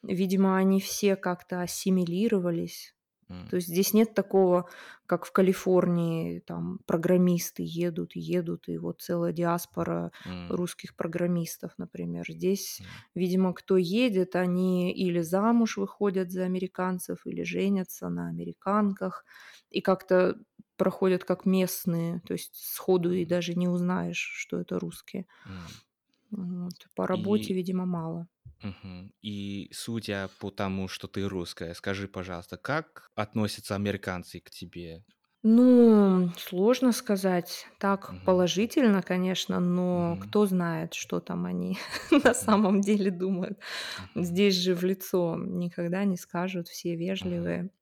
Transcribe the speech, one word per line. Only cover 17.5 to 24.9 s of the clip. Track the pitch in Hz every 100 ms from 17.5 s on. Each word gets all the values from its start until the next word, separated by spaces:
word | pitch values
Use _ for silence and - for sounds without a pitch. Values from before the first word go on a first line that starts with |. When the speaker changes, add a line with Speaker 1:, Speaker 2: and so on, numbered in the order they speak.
| 175 190 196 180 - -
Speaker 1:
на | 175 170
американках, | 170 175 170 - 208 208 196 185 - _ - - - _
и | -
как-то | 196 185 - 185 185 - - _ - _
проходят | 190 - 190 180
как | - 180 -
местные, | 190 180 - - 170 170 175 -
то |
есть | 180 - -
сходу | - - - 185 175
и | 180
Speaker 2:
М. | 165
Speaker 1:
даже | 175 170
не | 170 180
узнаешь, | 175 180 180 175 175 - -
что | - 175
это | 175 180
русские. | 175